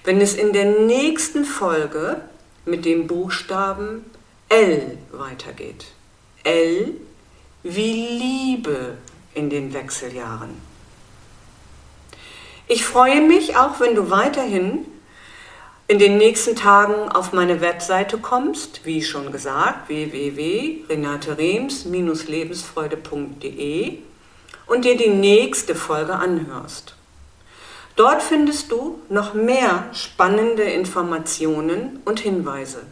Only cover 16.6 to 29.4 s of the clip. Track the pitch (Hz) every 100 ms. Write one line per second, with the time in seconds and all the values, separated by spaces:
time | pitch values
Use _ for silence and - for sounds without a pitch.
16.6 | 202 202 208 214 214 185 185 185 180 165
17.6 | 175 175 - 185 196 220 - 247 294 -
18.6 | - - 160 156 156 147 139 135 135 139
19.6 | 190 - - 151 151 135 143 139 156 208
20.6 | 302 320 - 151 147 143 156 151 165 208
21.6 | 269 - 175 180 175 160 - 156 160 180
22.6 | - - 151 156 - 147 143 - 135 -
23.6 | 143 160 254 - - - - - - -
24.6 | - 240 247 247 226 196 196 208 254 254
25.6 | - 156 - 156 156 185 180 170 156 131
26.6 | 127 - - - _ - - - - -
27.6 | - - - - 233 302 - 311 294 294
28.6 | - 233 294 330 - 202 208 214